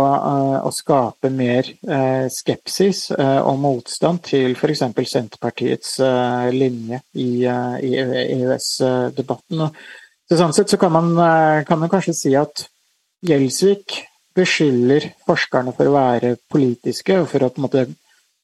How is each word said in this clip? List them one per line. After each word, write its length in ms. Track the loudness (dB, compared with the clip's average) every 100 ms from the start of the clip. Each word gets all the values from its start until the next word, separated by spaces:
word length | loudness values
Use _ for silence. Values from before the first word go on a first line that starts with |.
| 2
eh, 440 | 0 0 -2 0 -2
å 80 | -4
skape 600 | -8 0 2 2 -2 -4
mer, 320 | 0 0 0 -2
eh, 600 | -8 -6 -2 0 0 -4
skepsis, 840 | -6 -4 -6 -6 0 0 0 -6
eh, 300 | -2 2 2
og 180 | 2 0
motstand 640 | 0 -2 -6 -2 -2 -2
til 320 | -2 0 0
for 140 | 0 -2
eksempel 380 | -2 -2 -2 -2
Senterpartiets, 920 | -4 -4 -6 -8 -4 -4 -4 -6 -2
eh, 520 | 0 2 0 -2 -2
linje 480 | 0 0 -2 -8 -10 -10
i, 300 | -6 -2 0
eh, 340 | 0 0 -4 -4
i 120 | -4 -2
E 480 | -2 -2 -2 -2
U 80 | 0
S-debatten. 1080 | -2 -4 -2 0 0 -2 -4 -6 -6 _ -4
Og 120 | -4 -6 -20 -20 -20 _ _
så 80 | 2
sånn 160 | 4
sett 160 | 2 2
så 80 | 2
kan 140 | 2
man, 180 | 2 2 2
eh, 460 | 4 4 4 2
kan 160 | 0 -2
man 80 | 0
kanskje 260 | 0 -2
si 220 | -4 2 2
at 320 | 2 -4 -18 _ _ _ _ _ 0
Gjelsvik 800 | 2 2 2 2 0 -4 -14 -14 _ _ 0
beskylder 760 | 0 2 2 4 4 2 0 -10 -2
forskerne 480 | 0 0 -2 -2
for 120 | 0 2
å 100 | 4
være 380 | 4 2 0 -2 _
politiske, 640 | 0 2 0 -6 -6 0 0
og 100 | 2
for 120 | 0
å 100 | 0
på 80 | -2
en 80 | -2
måte 280 | 0 0 -6 _ _ _ _